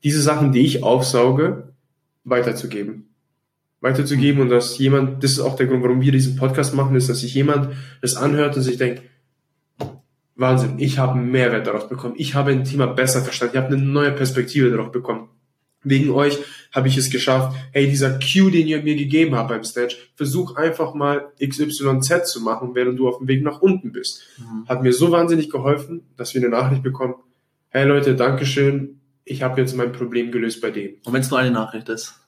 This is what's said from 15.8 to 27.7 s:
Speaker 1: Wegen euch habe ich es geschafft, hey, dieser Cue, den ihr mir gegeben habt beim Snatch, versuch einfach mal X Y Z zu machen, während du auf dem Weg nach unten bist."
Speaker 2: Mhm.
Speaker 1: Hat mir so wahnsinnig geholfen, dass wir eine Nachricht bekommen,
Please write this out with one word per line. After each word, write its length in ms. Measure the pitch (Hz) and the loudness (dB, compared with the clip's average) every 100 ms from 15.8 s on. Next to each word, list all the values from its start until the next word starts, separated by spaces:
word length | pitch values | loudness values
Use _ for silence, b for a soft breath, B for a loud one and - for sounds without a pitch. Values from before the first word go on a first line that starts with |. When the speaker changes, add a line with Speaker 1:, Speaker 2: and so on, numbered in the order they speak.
Speaker 1:
Wegen 280 | 139 135 143 | 0 2 4
euch 280 | 131 143 143 B B B | 2 2 0 B B B
habe 160 | 135 131 | 0 2
ich 100 | 131 | 2
es 100 | 131 | 0
geschafft, 480 | 127 - 131 131 B B | -2 2 2 0 B B
hey, 160 | 143 143 | 0 2
dieser 300 | 139 135 135 | 2 0 0
Cue, 320 | 131 190 190 | 0 4 4
den 160 | 170 156 | 4 2
ihr 160 | 156 | 0
mir 140 | 147 151 | -2 -2
gegeben 380 | 143 151 165 | 0 2 2
habt 140 | 127 113 | 0 -2
beim 160 | 113 | -6
Snatch, 480 | 110 - 120 - - | -6 -4 -4 -6 -18
versuch 420 | _ 143 147 175 - | _ -4 -2 -4 -2
einfach 360 | 160 160 151 | -4 -2 -6
mal 400 | 147 143 143 143 _ | -2 -2 -2 -6 _
X 200 | 139 139 | -6 -2
Y 440 | 151 139 139 131 | -4 -2 0 0
Z 260 | 131 175 170 | 2 0 0
zu 140 | 123 | -4
machen, 320 | 113 113 123 | -4 -4 -4
während 240 | 123 123 127 | -2 -2 0
du 100 | 127 | -2
auf 80 | - | -2
dem 120 | 131 | -2
Weg 140 | 135 | 0
nach 200 | 147 147 | 0 2
unten 280 | 190 185 120 | 2 2 -4
bist." 320 | - - - - - | -10 -10 -12 -20 -20
Speaker 2:
Mhm. 320 | 113 110 113 | -14 -12 -6
Speaker 1:
Hat 140 | 127 | 0
mir 100 | 131 | 2
so 180 | 123 165 | 4 4
wahnsinnig 380 | 170 170 165 151 | 4 4 2 0
geholfen, 540 | 135 127 147 - 170 _ _ | -2 0 -2 -2 -14 _ _
dass 160 | 120 | -6
wir 80 | 131 | -2
eine 80 | 123 | 0
Nachricht 320 | 117 131 135 | 0 0 0
bekommen, 320 | 131 131 131 127 _ _ _ _ _ | -2 -4 -6 -6 _ _ _ _ _